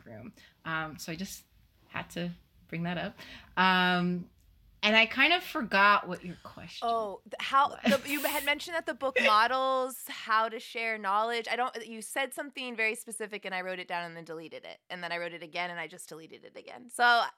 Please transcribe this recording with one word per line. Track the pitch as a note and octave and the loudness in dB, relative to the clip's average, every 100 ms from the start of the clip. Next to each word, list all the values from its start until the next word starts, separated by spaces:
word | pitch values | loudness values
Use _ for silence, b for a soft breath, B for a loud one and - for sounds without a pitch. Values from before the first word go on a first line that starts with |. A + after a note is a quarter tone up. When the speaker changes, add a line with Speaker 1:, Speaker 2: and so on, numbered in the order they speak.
Speaker 1:
room. | A2+ A2 A2+ - b b | -16 -16 -16 -18 b b
Um, | D#3+ D#3+ D#3 D3 | -6 -4 -4 -8
so | - | -8
I | |
just | E3 G3 - - _ _ _ _ | -6 -8 -10 -18 _ _ _ _
had | - E3+ | -10 -8
to | - F3 E3+ _ _ _ | -6 -6 -8 _ _ _
bring | E3 | -6
that | E3+ F3 | -4 -4
up. | F3+ - B B B - | -6 -10 B B B 2
Um, | F#3 F#3 F3+ F3+ F3 F3+ F3+ _ _ _ _ _ | 4 6 6 4 2 0 -4 _ _ _ _ _
and | G#3 A3 | 6 6
I | A3+ | 6
kind | B3 C#4+ | 4 4
of | F4+ | 4
forgot | F4 D#4 A3 G3 G3+ G3+ - | 0 -4 0 6 8 6 4
what | F3+ | -8
your | F3+ - | -10 -12
question | - - E3+ - A#3 | -14 -16 -14 -6 -2
Speaker 2:
Oh, | A#3 G#3+ F#3 | -2 -2 -8
th-, | - - | -12 -10
how, | - C4+ C#4+ | 2 4 4
Speaker 1:
was. | - - C4+ | 2 2 2
Speaker 2:
the, | C4+ | 2
you | C#4+ | -2
had | C#4+ D4 | 0 0
mentioned | C#4+ D4 - | 0 -2 -2
that | E4 | -4
the | E4 | -4
book | C4 C4+ C4 | -2 -2 2
models | A3+ G#3+ A#3 C4 C4 C4 B3+ A#3+ - | 4 6 6 2 2 0 -2 -6 -12
how | C4 - A3 A3+ | -12 0 2 2
to | B3+ | -2
share | - A#3 A3+ A3 | -10 -4 -4 -2
knowledge. | G#3 G3+ A3+ A#3 A#3 | 0 2 2 -2 -2
I | |
don't, | A3+ A#3+ A#3 A3 | -2 -2 -4 -10
you | A3+ | -12
said | G#3 D4 C4+ | -6 -4 -4
something | D4 D4 C#4 B3+ | -4 -10 -8 -8
very | A3+ A3 A3 | 0 0 0
specific | - - G#3+ G3+ | -8 -8 -8 -8
and | G3 | -6
I | F#3 | -6
wrote | F#3 F#3 | -4 -6
it | F3+ | -4
down | F3 | -6
and | E3+ E3 | -6 -10
then | |
deleted | E3 D#3+ D#3+ C3 | -12 -12 -12 -14
it. | E2 - _ | -14 -18 _
And | F3+ | -10
then | E3+ | -6
I | E3+ | -4
wrote | F3 | -4
it | E3+ | -8
again | E3 F3 F3 | -8 -4 -4
and | F3 | -4
I | D#3+ | -10
just | F3 - | -12 -16
deleted | D#3 D#3+ - | -16 -16 -18
it | G#2 - | -18 -18
again. | - - B3 | -16 -16 -16
So | - A#3+ A#3+ - | 2 6 6 4